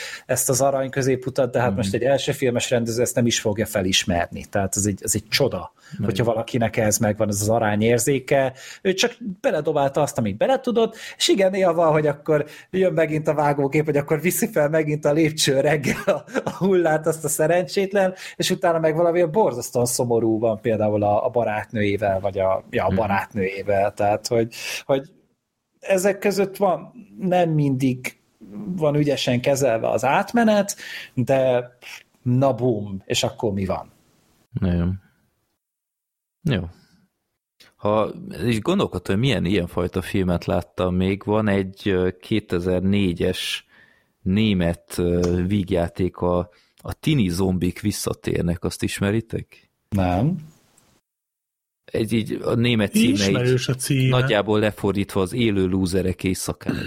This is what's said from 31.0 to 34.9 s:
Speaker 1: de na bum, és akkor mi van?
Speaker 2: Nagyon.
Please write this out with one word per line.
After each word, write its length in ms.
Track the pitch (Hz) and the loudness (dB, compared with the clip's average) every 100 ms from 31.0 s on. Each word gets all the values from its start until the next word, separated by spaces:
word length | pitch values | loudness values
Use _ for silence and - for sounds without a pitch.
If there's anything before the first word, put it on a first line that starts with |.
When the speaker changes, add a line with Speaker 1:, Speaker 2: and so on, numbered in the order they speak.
| - | -8
Speaker 1:
de 560 | - 120 135 131 123 123 _ - - - _ | -2 2 2 4 2 -2 _ -20 -20 -20 _
na 320 | 123 123 135 | 0 2 2
bum, 480 | 110 127 110 101 95 | 2 0 0 -4 -10
és 180 | - - | -4 -2
akkor 300 | 117 - 113 | -2 -2 -4
mi 120 | 98 | -2
van? 260 | 92 82 - _ _ _ _ _ _ - | -2 -4 -10 _ _ _ _ _ _ -4
Speaker 2:
Nagyon. 400 | 90 87 87 | 0 2 0